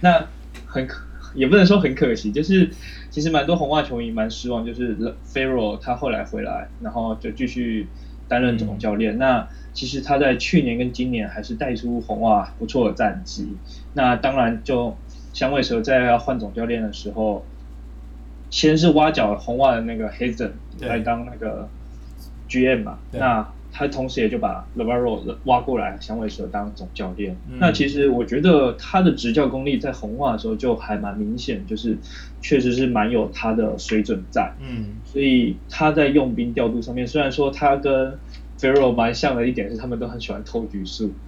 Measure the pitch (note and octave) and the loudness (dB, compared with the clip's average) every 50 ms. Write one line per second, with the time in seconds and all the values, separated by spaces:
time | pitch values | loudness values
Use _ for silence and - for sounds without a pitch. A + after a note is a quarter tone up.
0 | - F3+ E3+ D#3+ D#3 - - - - - - - - - - C3+ C3 B2+ - - | 8 8 6 6 4 0 -10 -16 -16 -16 -16 -16 -16 -6 -4 -4 -4 -4 -6 -12
1 | - - - - - - - - C3 B2+ F#3 G#3 F#3 F3 G3+ G3+ F#3 C#3 B2+ - | -12 -14 -14 -14 -14 -12 0 2 4 8 10 10 10 10 8 8 6 2 2 2
2 | D3+ B2+ A2+ G#2+ - G#2+ G2+ C#3+ D#3 - F#3+ F#3+ F3 - - - - - - - | 2 2 2 0 -2 -2 -2 -2 2 4 6 6 6 6 4 -6 -14 -16 -16 -16
3 | - - - D3+ D3 E3 D#3+ D3+ - D3 F3 F3+ D3+ C#3 D3 D3+ C#3+ C#3 B2+ A#2+ | -16 -10 -6 -2 -2 2 2 2 2 2 0 0 2 2 2 0 0 0 -4 -6
4 | A#2 A#2 A2+ A2+ A2 A2+ A2+ - - B2 A#2+ A2+ A2+ A#2+ A#2 A#2 B2 A#2+ G#2+ F#2+ | -4 -4 -2 -2 -2 -2 -4 -6 -6 -4 -4 -2 -4 -4 -4 -4 -4 -4 -2 -4
5 | A2+ B2 C#3 - - - - C3+ C3 C3 C3 B2 A2 G#2 G#2 G#2 - - B2 A#2+ | -4 -6 -6 -8 -14 -8 -4 -2 -2 0 0 0 0 0 -2 -4 -4 -4 -4 -2
6 | - B2+ A#2 - - - - - - - - - - - - - A#2 A2 A2 A#2+ | -2 -2 -2 -2 -4 -6 -6 -8 -6 -6 -6 -6 -8 -10 -12 -10 -10 -6 -4 -4
7 | A2+ A2+ A2 A2 - A#2 G#2+ - C3 B2 - B2+ A#2+ A#2 A2+ A2 G2+ F#2 - - | -4 -4 -4 -6 -6 -8 -6 -4 -4 -4 -2 -4 -4 -2 -2 -4 -4 -6 -10 -14
8 | - - - - - - B2+ B2 B2+ B2 A#2 A2 A2 G#2 G2+ G2+ A2 A2 G#2 G2+ | -16 -16 -16 -16 -6 -2 0 2 2 2 2 0 -2 -4 -4 -4 -2 -2 0 0
9 | A2+ A2 G#2 A#2 C3+ C3 B2+ A#2 A2 - - - - - - - - B2 B2+ C3+ | 0 0 0 2 2 4 4 2 0 -4 -12 -16 -16 -14 -10 -8 -8 -6 -6 -6
10 | C3 - C#3 C3+ D3 C3+ B2+ A2+ - - - F3 C#3+ B2 A#2 A#2 B2 B2 - - | -2 0 2 4 4 4 2 2 0 2 4 4 4 4 0 0 -2 -4 -2 -2
11 | B2+ B2+ B2 A#2 G#2 G2+ - A2 G#2 - A#2+ A2 B2 B2 B2 G#2+ - A#2+ A#2+ A#2+ | -2 -2 0 -2 -4 -4 -6 -10 -8 -8 -6 -4 -4 -4 -4 -4 -4 -4 -4 -4
12 | A2+ - G#2+ G#2 A2+ A2+ G#2+ G#2 F#2+ - - - A2+ A2 - C3 A#2+ G#2 F#2 - | -2 -4 -4 0 4 4 4 4 2 0 -8 -8 -8 -2 0 2 2 2 2 2
13 | A#2+ G#2+ F#2+ F#2+ F#2 - - - - - - - - - - - - - - C#3+ | 0 0 0 -2 -8 -10 -8 -8 -8 -8 -8 -12 -14 -16 -16 -16 -16 -10 -2 2
14 | C3 B2 B2 A#2 - - C3+ C3+ B2 A#2 A#2 G#2+ - - C3+ B2 A#2+ A#2 G#2+ - | 2 2 2 2 2 0 2 4 2 2 2 -2 -2 -2 0 0 0 -2 -4 -8
15 | - - - - - - - - C3+ C3 C#3 C#3 B2 - A#2+ A#2 A2 C3 C3+ B2+ | -14 -16 -16 -16 -16 -14 -6 -2 0 0 2 2 0 2 0 0 2 4 4 4
16 | B2 B2 A#2 A#2 - - C3 B2 A2 G2+ F#2+ A2+ A2+ A#2 A#2+ A#2 A2 G#2+ G2+ - | 6 6 4 4 4 0 -2 -2 -4 -6 -6 -4 -2 -2 -2 -2 -2 -4 -6 -6
17 | - G#2 G2+ A2+ A2 A2 G#2 F#2+ - - - - - - - - - - - - | -10 -8 -4 0 0 0 0 -2 -4 -12 -16 -16 -16 -16 -16 -16 -16 -16 -16 -16
18 | - - - - - - - - - - - - - D#3 D#3 D#3+ E3 F3 D3+ D3+ | -16 -16 -16 -16 -16 -16 -16 -16 -14 -8 -4 2 4 6 6 8 6 6 8 8
19 | D3+ D#3 D3+ - A2+ G#2 G#2 - - - A#2+ B2+ C3+ C3 B2 A2+ A2+ A2+ A#2 A2 | 6 6 4 4 2 2 2 0 -2 -4 0 4 4 4 4 4 0 -4 -4 -4
20 | A2 G#2+ - - B2 B2 A2+ A2+ A#2+ G2+ - - - - - - - B2 A2+ A#2 | -4 -6 -4 -4 -4 -4 -2 -2 -4 -6 -6 -8 -16 -14 -14 -8 -4 -2 -2 -2
21 | G#2+ A#2+ A#2 A#2 A#2+ B2 - - A2 G#2+ G#2+ G#2 G#2 - - - - - - - | 0 0 -2 -2 -2 -8 -10 -8 -6 -6 -6 -6 -8 -12 -12 -14 -16 -16 -16 -16
22 | - - - - - - - - - - - C3 B2+ B2+ C3 A2+ - - - - | -16 -16 -16 -16 -16 -16 -16 -16 -12 -4 0 2 4 4 4 2 0 -4 -8 -12
23 | - - - B2+ C3+ B2+ A#2+ A2 A2 - - - - - - - C#3+ C#3+ - C#3 | -14 -10 -6 0 2 2 2 2 0 -2 -8 -16 -16 -16 -6 -4 -4 -2 -2 -2
24 | C3 B2+ - C3+ A#2 G#2+ - A#2 G#2 - - - - - - A#2+ A#2 A2 A#2+ B2 | -4 -4 0 0 0 2 2 0 -2 -2 -4 -4 -8 -10 -6 -4 0 0 2 2
25 | B2 A#2+ A2 - - - F#2+ - - C3 B2+ A#2+ - - C3 A#2 G2 - F#2+ F#2+ | 2 0 0 -2 -4 -8 -10 -6 2 2 2 2 4 0 -2 0 0 -2 -6 -8
26 | - - G#2+ A#2 A2 G#2+ G2+ - G2 F2+ F#2 G#2 G#2 G#2 G#2 - G2 F2+ - - | -10 -8 -6 -4 -4 -6 -6 -6 -10 -6 -4 -4 -6 -6 -8 -10 -12 -12 -8 -8
27 | G#2 F#2 F#2 G2 G#2 F#2+ F#2 - - - B2+ B2+ F3 F3 D3+ - D3 C#3 C#3 C#3+ | -6 -6 -4 -4 -6 -6 -6 -8 -10 -12 -2 4 4 4 4 4 0 0 2 4
28 | C#3 C#3 B2 A#2+ A#2+ - A#2 C#3 D3+ F#3 E3+ D3 C3+ B2 A#2 - - - - F#3+ | 4 4 4 4 0 0 0 4 6 8 8 8 6 4 0 -2 -10 0 2 4
29 | F#3 F3 - - - A#2+ A2+ D3+ D3 C3 A#2 C3 C3+ C#3+ C#3 A#2 - G2+ F2 - | 6 6 4 4 0 0 2 2 2 2 0 -2 -2 0 -2 0 -2 -4 -6 -6
30 | - G#2+ A2 B2 - A2+ A2+ A2 - A2+ A2 G#2 - B2+ A#2 A2 - - G#2+ G2+ | -8 -8 -6 -2 0 0 0 0 -2 -4 -4 -2 0 0 0 0 -2 -6 -4 -4
31 | G#2 G2+ G2 G#2 G#2+ G#2 A2+ B2 - - A#2+ G2+ G2 F#2 A2 G#2+ - A#2 G#2+ - | -4 -6 -4 -4 -4 -4 -4 -4 -4 -4 -6 -6 -4 -6 -6 -4 -2 -2 -2 -2
32 | - - - - - - - - - - D3+ C#3 B2 B2 A#2+ B2 C3+ B2+ A#2+ A2 | -4 -12 -16 -16 -16 -16 -16 -12 -2 2 2 4 4 4 2 2 2 2 2 2
33 | G#2 A2+ B2 A2+ G#2 G#2+ - - - A2+ A2 A2+ A2 G#2+ - - - - A2 G#2+ | 2 2 2 2 0 0 -4 -4 -2 0 0 2 0 0 -2 -4 -4 0 0 0
34 | G#2 G2+ A2+ F#2+ F#2 - - B2 - - - - C#3 C3+ B2 A2+ G#2+ G2+ G#2 A2+ | 2 2 -2 -4 -4 -4 0 0 0 0 -2 -10 -10 -8 -8 -6 -6 -8 -8 -12
35 | A2 - - C#3 C#3 C3+ C3 B2+ A#2 G2 F2+ - - - - - D#3+ D3+ D3+ D#3 | -14 -8 -2 0 2 4 6 6 4 4 0 -4 -8 -12 -4 2 2 4 6 6
36 | D3 C#3 C#3 D3 C3+ B2+ A2+ - A#2+ A#2+ A2+ - A#2 A2+ A#2 A#2+ A2+ C3 A#2+ B2 | 4 6 6 4 2 2 0 -2 -2 -2 0 0 0 0 0 -2 -4 -4 -4 -4
37 | B2 A#2 - D3+ C#3+ C3+ B2+ - C#3+ C#3 C3+ - D3+ C#3+ C#3 C#3 C#3+ C#3+ C#3 C3 | -4 -2 0 0 0 0 2 0 0 0 0 2 2 4 4 4 2 2 2 2
38 | C3 C3 - - - - - - - - - - - C3 C3+ C#3+ C3+ B2+ A#2 A#2 | 2 0 -2 -10 -14 -16 -16 -16 -16 -16 -12 -2 2 4 6 6 6 6 4 4
39 | A2+ A#2 A#2+ - - C3 B2 A#2+ A#2 B2+ B2 - G#2 G2+ A#2 A2+ B2 B2+ A#2+ A2+ | 2 2 2 2 0 0 2 2 0 0 0 0 -2 -4 -6 -8 -6 -6 -4 -4
40 | A#2+ A2 A2+ A#2 - - G#2 G2+ G#2+ - - A#2+ A2+ G2+ - G2+ F#2+ F2+ - - | -6 -6 -8 -8 -8 -8 -8 -8 -8 -6 -6 -6 -6 -4 -6 -8 -8 -8 -6 -4
41 | A2 G2+ F#2+ - - | -4 -4 -6 -8 -16